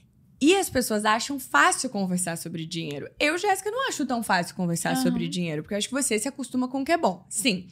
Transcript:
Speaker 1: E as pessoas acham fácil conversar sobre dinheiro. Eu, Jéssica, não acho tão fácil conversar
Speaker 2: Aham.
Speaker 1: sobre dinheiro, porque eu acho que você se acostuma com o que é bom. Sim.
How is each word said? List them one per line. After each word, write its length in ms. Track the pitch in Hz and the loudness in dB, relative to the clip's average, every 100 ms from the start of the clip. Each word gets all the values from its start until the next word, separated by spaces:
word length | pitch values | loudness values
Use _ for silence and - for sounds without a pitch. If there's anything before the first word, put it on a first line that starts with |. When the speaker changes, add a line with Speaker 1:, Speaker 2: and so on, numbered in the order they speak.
| _ _ _ - | _ _ _ 2
Speaker 1:
E 160 | 285 392 | 4 4
as 120 | 349 | 2
pessoas 360 | 262 240 214 | 0 0 2
acham 340 | 214 226 254 277 | 2 2 0 -8
fácil 500 | - 285 339 381 254 | 0 4 4 4 -2
conversar 480 | 202 185 180 175 170 | -2 0 0 -2 -6
sobre 300 | 165 165 160 | -6 -8 -6
dinheiro. 420 | 165 160 143 - - | -6 -6 -8 -8 0
Eu, 180 | 302 349 | 0 2
Jéssica, 320 | 415 381 427 | 2 0 -2
não 180 | 494 508 | -2 -2
acho 160 | - | -2
tão 200 | 269 240 | -2 -2
fácil 320 | 220 190 180 - | 2 2 0 -2
conversar 380 | 175 170 170 | -2 0 0
Speaker 2:
Aham. 80 | 262 | 0
Speaker 1:
sobre 240 | - - 170 | 0 0 -2
dinheiro, 340 | 185 170 151 | -2 -2 -4
porque 100 | 151 | -4
eu 60 | 208 | -4
acho 80 | - | -2
que 80 | |
você 240 | 269 262 214 | -2 0 0
se 80 | 269 | -2
acostuma 400 | 277 254 254 254 | -6 -6 -4 -2
com 140 | 269 | -2
o 20 | |
que 60 | 277 | 0
é 60 | 339 | 2
bom. 280 | 233 180 - | 2 -2 -8
Sim. 380 | - 240 185 - | -2 0 0 -4